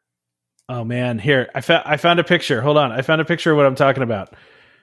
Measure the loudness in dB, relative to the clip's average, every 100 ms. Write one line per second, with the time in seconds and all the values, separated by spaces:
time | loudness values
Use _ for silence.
0 | _ _ _ _ _ _ -12 -10 -6 -4
1 | -4 -2 0 0 0 -4 0 0 0 0
2 | 2 2 2 0 0 -2 2 2 2 -2
3 | 0 0 0 -2 0 2 2 2 2 2
4 | -2 -4 -8 -18 _ _ _ _